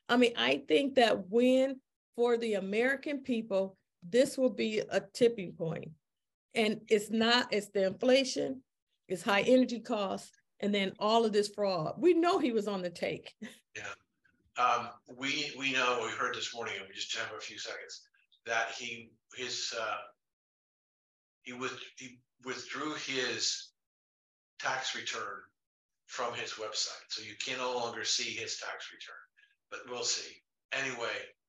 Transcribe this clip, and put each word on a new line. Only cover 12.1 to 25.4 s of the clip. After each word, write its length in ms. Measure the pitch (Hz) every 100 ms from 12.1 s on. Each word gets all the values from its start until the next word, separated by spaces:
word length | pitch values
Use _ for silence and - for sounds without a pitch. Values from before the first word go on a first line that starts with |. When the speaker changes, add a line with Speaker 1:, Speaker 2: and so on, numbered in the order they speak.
Speaker 1:
know 240 | 330 349 370
he 140 | 254
was 160 | 226 202
on 120 | 190
the 80 | 180
take. 460 | 170 - 156 - - 220 - _ -
Speaker 2:
Yeah. 60 | - - _ _ _ _ _ -
Um, 300 | 123 117 113 - - 123
we, 360 | 139 151 147 127
we 160 | 135
know, 280 | 131 123 120
we 80 | 110
heard 240 | 104 123
this 180 | 113 -
morning, 220 | 120 107 98
and 100 | 95
we 60 |
just 220 | - - 113
have 140 | 110 107
a 40 |
few 200 | - 107
seconds, 420 | 110 - - - _ _ _ _
that 260 | 113 117 117 -
he, 360 | 120 117 113 _ _ 127
his, 360 | 123 120 - 117
uh, 180 | 107 104 - _ _ _ _ _ _ _ _ _ _ _ _ _
he 100 | 127
with-, 260 | 123 127 123 - -
he 220 | 127 123 _ _
withdrew 500 | 127 123 - 127 151
his 760 | 143 143 131 123 110 - - - _ _ _ _ _ _ _ _ -
tax 380 | 139 131 - 117
return 460 | 104 113 104 98